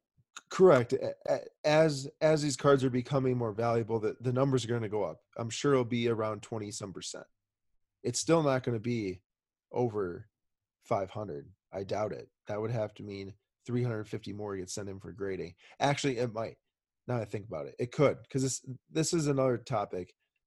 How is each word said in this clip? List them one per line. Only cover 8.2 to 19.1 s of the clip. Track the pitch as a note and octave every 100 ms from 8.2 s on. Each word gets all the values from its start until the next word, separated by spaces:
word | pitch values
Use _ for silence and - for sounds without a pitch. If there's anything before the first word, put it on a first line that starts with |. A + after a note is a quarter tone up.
| - E3
not | D3 C3
gonna | B2+ A2+
be | A2+ A#2 G2 F#2 _ _ _ _ _
over | - B2 G#2 F2+ F#2 - _ _ _ _ _
five | - G#2+ F#2+
hundred. | G#2+ G2+ D2 D2+ - _
I | F#2+
doubt | G2 G#2 G#2+
it. | - - _ -
That | G#2
would | A2
have | A#2+ G#2 -
to |
mean | G#2 G2 G2 - _ _ -
three | B2
hundred | B2 G#2+ G#2+
fifty | A2 -
more | G2+ G#2 G2
get | F#2
sent | - G2+
in | G2
for | G2+
grading. | F2+ G2 F2+ E2 - - -
Actually, | C#3+ C#3+ C#3+ A#2
it | B2
might. | A2 A2 - _ _ _ _ -
Now | B2
I | G#2
think | A2 G#2+
about | D#2+ C#2
it, | -
it | B2+
could, | - C3 D#2 -
'cause | C3+
this, | C3 - - B2+ _
this | D#3 D#3